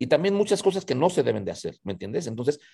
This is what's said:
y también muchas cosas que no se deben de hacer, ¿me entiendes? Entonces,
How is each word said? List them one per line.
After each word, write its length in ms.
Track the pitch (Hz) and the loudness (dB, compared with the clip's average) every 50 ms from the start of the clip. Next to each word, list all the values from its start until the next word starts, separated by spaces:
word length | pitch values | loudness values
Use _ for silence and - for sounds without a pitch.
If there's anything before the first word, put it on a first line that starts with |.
y 80 | 127 127 | 0 2
también 260 | 151 147 175 196 196 | 2 2 4 2 2
muchas 300 | 202 208 202 202 185 - | 2 2 2 0 2 2
cosas 200 | 196 185 190 - | 2 0 0 -2
que 120 | - 135 | -2 0
no 140 | 127 156 185 | 2 2 2
se 120 | 180 165 | 2 2
deben 220 | 127 120 110 104 95 | 2 2 0 0 -4
de 80 | 90 | -6
hacer, 240 | 82 - - 82 - - - | -8 -8 -10 -10 -12 -10 -8
¿me 80 | 95 | -8
entiendes? 340 | 95 90 95 98 117 175 165 | -8 -8 -8 -6 -6 -6 -6
Entonces, 320 | 117 113 113 123 139 147 - _ _ | -6 -6 -2 -2 -2 -2 -2 _ _